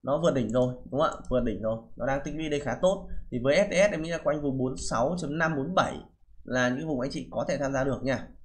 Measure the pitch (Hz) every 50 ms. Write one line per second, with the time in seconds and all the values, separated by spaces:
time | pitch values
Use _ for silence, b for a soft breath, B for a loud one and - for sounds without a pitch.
0 | - 127 143 160 165 160 139 135 113 104 113 127 127 127 123 - - - 127 139
1 | 160 - - - - - 123 127 120 120 104 95 107 110 113 113 - - - -
2 | 113 131 139 143 - 151 143 156 160 156 147 143 - 123 120 135 180 185 196 196
3 | 185 B B B B B 127 120 120 135 147 175 202 190 180 175 196 208 - 156
4 | 156 165 170 160 - - 151 151 143 143 131 131 127 127 143 - - - 143 117
5 | 123 147 180 175 170 139 147 165 165 165 160 139 135 165 190 185 - - - 76
6 | - - _ _ - _ - - - - 123 127 123 123 127 139 160 160 147 123
7 | 123 147 - 151 123 - - 123 117 - 139 139 143 135 135 131 135 139 123 117
8 | 120 135 131 120 - - - - -